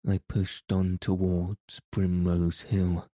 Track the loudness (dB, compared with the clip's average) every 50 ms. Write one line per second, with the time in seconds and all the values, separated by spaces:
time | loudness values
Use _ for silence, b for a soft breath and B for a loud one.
0 | 0 0 -2 -2 _ -2 -2 -2 -2 -2 -4 -14 _ -2 0 2 2 0 0 -2
1 | -2 -2 0 2 2 0 2 0 0 -2 -6 _ _ -20 -20 -20 _ _ -2 0
2 | 0 2 2 2 2 2 2 2 2 0 0 -4 -4 -2 0 2 2 2 0 -2
3 | -4 _ _